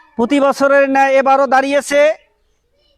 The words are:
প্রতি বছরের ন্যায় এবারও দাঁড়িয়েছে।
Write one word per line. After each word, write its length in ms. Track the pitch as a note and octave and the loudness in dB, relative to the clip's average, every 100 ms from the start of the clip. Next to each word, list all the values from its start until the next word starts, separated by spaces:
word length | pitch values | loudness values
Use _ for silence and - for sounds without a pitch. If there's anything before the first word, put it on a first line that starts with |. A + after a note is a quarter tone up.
| _ - | _ -6
প্রতি 200 | A#3 C#4+ | -2 0
বছরের 460 | C#4 B3+ C#4 C#4 C#4 | 0 0 0 2 0
ন্যায় 240 | C4+ C4+ C4+ | 0 0 0
এবারও 280 | C4+ C4+ C4+ | 2 0 2
দাঁড়িয়েছে। 540 | C4 C#4 C#4 - C#4+ D4 - _ _ _ _ _ _ _ | 0 0 -2 -2 0 0 -2 _ _ _ _ _ _ _